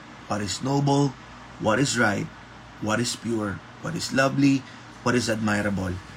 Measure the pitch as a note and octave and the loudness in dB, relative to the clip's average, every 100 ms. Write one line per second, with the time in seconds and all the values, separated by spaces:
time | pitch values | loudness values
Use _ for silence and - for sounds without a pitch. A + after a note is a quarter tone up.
0 | - - - G#2 G2+ - C3 C#3 C#3+ C#3 | -18 -14 -6 -4 -4 -4 0 2 4 4
1 | C#3+ - - - - - - A2 C#3+ A2+ | 4 0 -16 -18 -18 -4 2 4 4 4
2 | A2+ G2+ - - - - - - G#2+ A2 | 2 2 -4 -10 -20 -20 -20 -8 -2 0
3 | A#2+ - A2+ A2+ G#2 F#2 - - D3+ E3 | 0 -4 -4 -2 -2 -6 -12 -12 -8 -6
4 | - B2 C3+ C3+ C#3 C3+ - - - - | -2 2 2 6 4 4 0 -16 -18 -6
5 | B2 A#2+ A2+ A2 A2 G#2 G#2 G2 F#2 F#2 | 0 2 2 0 0 2 0 0 -2 -4
6 | - | -10